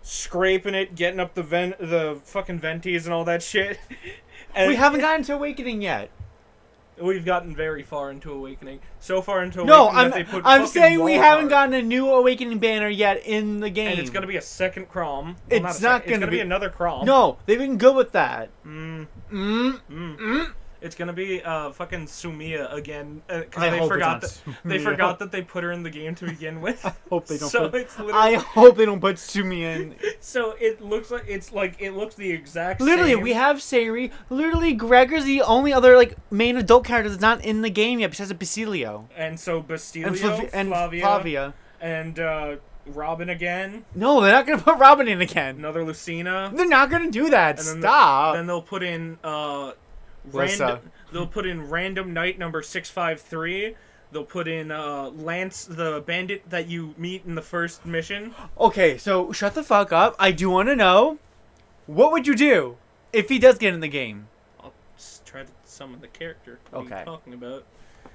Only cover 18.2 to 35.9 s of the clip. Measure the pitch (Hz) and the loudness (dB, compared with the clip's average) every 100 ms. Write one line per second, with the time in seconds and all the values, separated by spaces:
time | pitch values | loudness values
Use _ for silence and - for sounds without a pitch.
18.2 | 131 120 110 - 151 156 160 160 151 - | 0 -2 -10 -16 -20 -14 -12 -12 -14 -18
19.2 | - 202 202 226 254 269 - 151 170 151 | -12 -8 -4 -2 -2 -4 -12 -14 -14 -10
20.2 | 220 269 330 - - - 165 165 175 175 | -6 -4 -6 -10 -16 -16 -16 -12 -10 -8
21.2 | 196 185 165 160 147 135 175 175 156 - | -8 -8 -6 -8 -8 -12 -12 -12 -12 -14
22.2 | 170 156 160 156 127 147 147 147 147 151 | -12 -12 -10 -10 -10 -12 -12 -14 -14 -16
23.2 | - 170 165 160 170 170 165 190 165 117 | -12 -12 -10 -4 -2 0 0 0 -2 -2
24.2 | - - - 123 170 190 151 190 180 180 | -8 -12 -16 -12 -6 -4 -2 0 0 -2
25.2 | 202 190 175 180 175 175 165 151 156 175 | -8 -10 -10 -8 -8 -8 -10 -12 -12 -10
26.2 | 170 165 156 160 180 247 190 - - 175 | -10 -10 -12 -8 -8 -8 -8 -10 -6 -6
27.2 | - 147 147 240 160 254 247 - 208 208 | -4 -8 -4 -2 -2 -4 -10 -12 -2 2
28.2 | 220 226 - 220 247 220 220 196 190 175 | 4 4 0 10 10 10 6 2 0 -2
29.2 | - 202 190 175 165 165 156 - 415 - | -6 -6 -4 -4 -6 -6 -8 -10 -10 -10
30.2 | - 254 220 220 226 220 208 214 220 240 | -8 -6 -4 -2 -2 -2 -6 -6 -6 -10
31.2 | 208 196 - 196 190 175 196 196 214 214 | -8 -10 -10 -6 -6 -8 -10 -8 -10 -10
32.2 | 196 165 143 170 175 196 269 349 339 226 | -8 -8 -8 -8 -6 -2 2 2 4 2
33.2 | 226 233 269 285 - 247 226 226 254 - | 0 2 2 0 -2 -2 0 -4 -6 -10
34.2 | - 262 320 330 330 233 226 247 254 320 | -8 -4 -2 0 0 -2 4 6 6 2
35.2 | 269 277 220 233 285 269 254 | 0 2 4 4 4 6 10